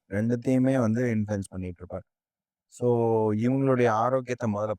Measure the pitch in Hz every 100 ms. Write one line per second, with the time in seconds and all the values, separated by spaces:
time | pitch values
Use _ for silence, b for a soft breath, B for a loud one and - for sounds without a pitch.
0 | - 98 113 120 127 131 131 135 113 113
1 | 123 110 104 101 98 92 92 87 90 92
2 | - _ _ _ _ _ _ - 123 120
3 | 117 113 110 107 120 135 135 127 120 110
4 | 117 131 123 123 117 104 107